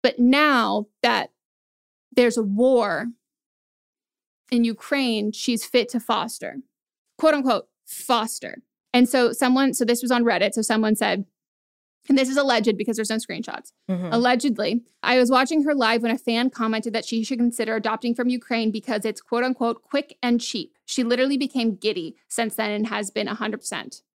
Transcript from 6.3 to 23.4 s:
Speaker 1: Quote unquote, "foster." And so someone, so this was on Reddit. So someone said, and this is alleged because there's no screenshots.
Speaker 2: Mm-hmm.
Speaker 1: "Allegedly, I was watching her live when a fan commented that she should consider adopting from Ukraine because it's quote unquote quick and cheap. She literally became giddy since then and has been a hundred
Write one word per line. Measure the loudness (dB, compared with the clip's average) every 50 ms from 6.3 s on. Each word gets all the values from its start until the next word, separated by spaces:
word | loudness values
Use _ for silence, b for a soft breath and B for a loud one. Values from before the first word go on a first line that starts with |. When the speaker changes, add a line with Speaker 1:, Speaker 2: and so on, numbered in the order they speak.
| -10 -12 -12 -12 -12 -14 -18 _ _ _ _ _ _ _ _ _ _ 2
Speaker 1:
Quote | 2 2 2
unquote, | 4 2 0 0 0 -2 _ _ _ _
"foster." | -16 -16 -14 -2 0 0 0 0 -4 -6 -10 -12 -12 -14 -16 _ _ _ _ _ _
And | 4 4 4 4
so | 4 2 2 2
someone, | 2 0 2 2 4 4 2 2 2
so | 0 0
this | 0 0 0
was | 0 0
on | 0 2 2
Reddit. | 2 2 2 0 0 0
So | -2
someone | 0 0 0 2 2 2 2
said, | 2 2 0 0 -2 -4 _ _ _ _ _ _ _ _ _ _ _ _ _ _ _ _ 2
and | 2
this | 2 4 2
is | 2
alleged | 2 4 4 2 4 4 2 0 0
because | -2 -4 -4
there's | -4 -4 -4
no | -4
screenshots. | -6 -6 -8 -10 -10 -10 -10 -12 -12 -14 -18 _ _ _ -6
Speaker 2:
Mm-hmm. | -6 -4 -4 -2
Speaker 1:
"Allegedly, | 0 2 2 2 2 2 2 -2 -2 0 -2 -2 -2 -2 -4 _ _ _
I | 0 2 4 4
was | 4 6
watching | 4 4 2 2 2 0 2
her | 2 2
live | 2 2 2 2 0
when | 0 -2
a | -2 -2
fan | -2 -2 0 0 0 -2
commented | -2 -2 -2 -2 -2 -2 -4 -4
that | -6 -6 -4
she | -4 -4 -4 -2
should | -4 -2 0
consider | 0 0 0 -2 -4 -2 -2
adopting | -2 -2 -2 -4 -2 -2 -4 -2
from | 0 0 -2
Ukraine | -2 -4 -4 -4 -2 0 0 0
because | -2 -4 -4 -4 -4 -2 -2
it's | -4 -6 -6
quote | _ _ -2 -2
unquote | 0 -2 -2 -2 -2 -2 -2 -4
quick | _ _ -4 -4 -4 _ -10 _
and | 0 0 0 0
cheap. | 0 -4 -8 -8 -8 -10 _ _ _
She | -6 -4 -2
literally | 0 0 2 2 2 0 2
became | 0 -2 -2 -2 0 0 0 -2
giddy | -2 -4 -4 -4 -4 -8 -10 -14 _ _ _
since | -6 -4 -4 -4 -4
then | -4 -4 -4
and | -2 -4 -4
has | -4 -4 -6 -6 -4
been | _ -6 -4
a | -4 -6
hundred | -6